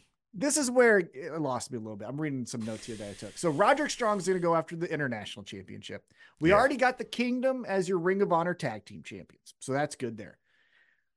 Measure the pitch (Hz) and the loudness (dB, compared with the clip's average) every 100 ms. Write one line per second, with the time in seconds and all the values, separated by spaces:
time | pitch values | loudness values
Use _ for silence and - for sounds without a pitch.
0 | _ _ _ 190 285 285 254 247 240 208 | _ _ _ -4 0 2 2 6 6 6
1 | 170 131 156 160 147 123 - 123 110 104 | 2 -6 -8 -4 -2 -2 -4 -8 -8 -10
2 | 107 143 156 135 117 120 110 110 - 107 | -8 -6 -4 -4 -6 -6 -6 -8 -10 -10
3 | 104 95 104 - 170 143 214 277 285 - | -10 -12 -12 -2 0 4 6 6 2 0
4 | 226 208 175 185 170 165 160 170 170 151 | 0 2 0 2 2 2 0 -4 -4 -2
5 | 143 110 98 - 101 98 95 101 - 98 | -2 -4 -8 -12 -12 -14 -12 -14 -12 -14
6 | - _ - _ 156 202 262 269 254 247 | -14 _ -20 _ 6 6 6 4 2 0
7 | 233 - 247 247 262 262 220 196 175 190 | -6 -2 -2 0 0 -2 -2 -2 0 0
8 | 170 196 190 170 170 175 139 107 - 104 | 2 2 2 2 0 -2 -4 -6 -12 -16
9 | - 98 - _ - _ - 135 147 - | -14 -16 -16 _ -20 _ -4 -2 -2 -4
10 | 120 107 98 - _ _ _ _ _ _ | -8 -8 -14 -18 _ _ _ _ _ _
11 | _ | _